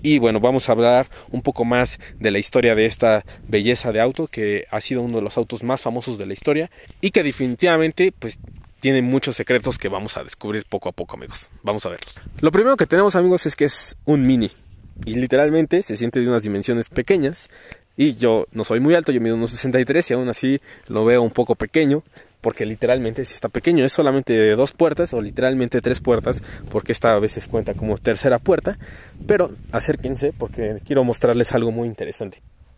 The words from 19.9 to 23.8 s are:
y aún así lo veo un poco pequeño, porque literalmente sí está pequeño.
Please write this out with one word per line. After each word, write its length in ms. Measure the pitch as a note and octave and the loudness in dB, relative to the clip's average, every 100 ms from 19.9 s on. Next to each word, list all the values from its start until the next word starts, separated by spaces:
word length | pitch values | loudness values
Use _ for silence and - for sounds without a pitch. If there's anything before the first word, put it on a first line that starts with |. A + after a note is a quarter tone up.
| D3 - | 0 0
y 40 | |
aún 140 | B2 B2 | -2 -4
así 320 | A2 C3 C#3 - - - | -4 -2 -2 -4 -20 -6
lo 200 | G#2+ A2 | 0 4
veo 160 | B2 | 4
un 80 | A#2 | 2
poco 240 | - A#2+ | 0 0
pequeño, 480 | A#2 G#2+ D#3+ D3 D3 - - - _ | 0 0 0 2 0 -4 -20 -20 _
porque 240 | A2+ - G#2+ | -6 -4 -6
literalmente 580 | A2 A#2 B2+ A2+ A2+ | -2 0 0 -2 -6
sí 80 | B2+ | -8
está 160 | - A2 | -8 -6
pequeño. 380 | A#2+ E3 E3+ | -4 2 2